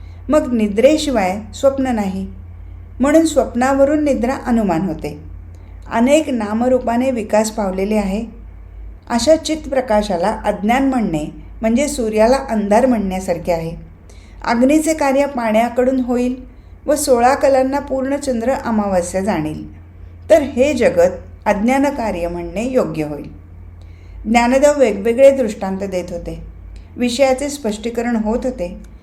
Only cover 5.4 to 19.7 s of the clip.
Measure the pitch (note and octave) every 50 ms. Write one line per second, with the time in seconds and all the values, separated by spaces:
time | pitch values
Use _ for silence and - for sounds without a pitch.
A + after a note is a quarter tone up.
5.4 | - - - - - - - - - - - A3+ A#3 C#4 D4 D#4+ D4+ C4+ B3+ A3+
6.4 | G#3+ G3+ G#3+ A3+ B3 B3+ B3+ B3 - A#3 A#3 A#3+ B3+ C4+ B3 A3+ G3+ - G#3 G#3+
7.4 | A3 G#3+ - A#3 G3+ F#3+ F#3 F#3+ G3 G#3+ G#3+ G#3 G3+ F#3+ G3 A3+ A3+ A3 - -
8.4 | - - - - - - - - - - - - - - A#3 A#3 - D4+ D#4+ D#4
9.4 | - - D#4 - - - C#4 C4 B3+ - G#3+ G#3+ G3+ G#3 F#3 E3 F3+ G#3+ - -
10.4 | - G#3 G3 F3+ G3 A3 A#3+ C4+ C4+ C4+ C4 B3 G#3 F3 D#3+ D3+ D3+ D3+ - -
11.4 | - - - - A3 A3+ A#3 C4 D4 C#4+ - C4 A3+ G#3+ G#3+ G#3+ G#3+ A3+ C4+ C4
12.4 | - - A3+ G#3 G3 G3+ G#3 A3+ C4 B3+ B3 G#3 G3 F#3+ F#3 F#3+ F#3+ F#3+ E3+ D#3+
13.4 | E3+ F#3 E3+ E3 E3 E3 E3 - - - - - - - - - - - - -
14.4 | - - A#3+ A#3 B3+ C4+ D4+ D#4 D#4 E4 D#4 D#4 D4 C#4 B3+ C#4 C#4+ C#4 C#4 B3
15.4 | A#3 A3 A3 A#3 A#3 A#3 A#3 B3+ B3 C4 C4+ B3+ B3 B3 B3 B3 B3 B3+ B3+ B3+
16.4 | - - - - - - - - - A#3+ D4+ C#4+ D4 D4 B3+ A#3 A#3+ B3+ C#4 C4+
17.4 | D4 C4+ C4+ C4 C4 C4 C#4 C#4+ C#4+ - C4+ C4+ B3+ C4+ C#4+ C#4+ C#4+ C4+ B3 A3+
18.4 | A3+ B3+ C4+ - - A#3 A3 G#3+ G3+ G3+ F#3+ F3+ F3 - - F#3+ F#3+ G#3+ F#3 D#3
19.4 | D3+ D#3 D#3 D3+ D3+ -